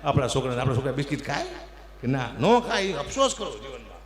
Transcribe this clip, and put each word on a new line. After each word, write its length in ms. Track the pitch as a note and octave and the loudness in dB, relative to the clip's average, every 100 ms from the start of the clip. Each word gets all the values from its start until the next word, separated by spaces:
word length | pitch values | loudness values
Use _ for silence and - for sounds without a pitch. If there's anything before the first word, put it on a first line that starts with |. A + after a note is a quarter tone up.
આપણા 240 | D3+ C#3+ B2 | 4 2 4
છોકરાને, 320 | C3+ B2+ B2 | 0 0 0
આપણા 140 | C3+ | 2
છોકરા 180 | B2 C3+ | 2 0
બિસ્કિટ 340 | C3 C#3+ D3 - | -2 -2 -4 -2
ખાય 180 | C#3+ F4+ - - - - - | -4 -4 -10 -16 -18 -20 -6
કે 60 | A#2+ | -2
ના, 220 | C3+ A#2+ G#2 | -2 -2 0
ન 220 | D#3 A#3+ | 4 4
ખાય, 320 | A#3 A3 G3 | 4 -2 0
અફસોસ 420 | D3+ - C4 C4+ | -2 -4 2 2
કરો 240 | - F3+ A2 | 2 -8 -10
જીવનમાં. 380 | C3 B2 A2 - | -14 -14 -16 -20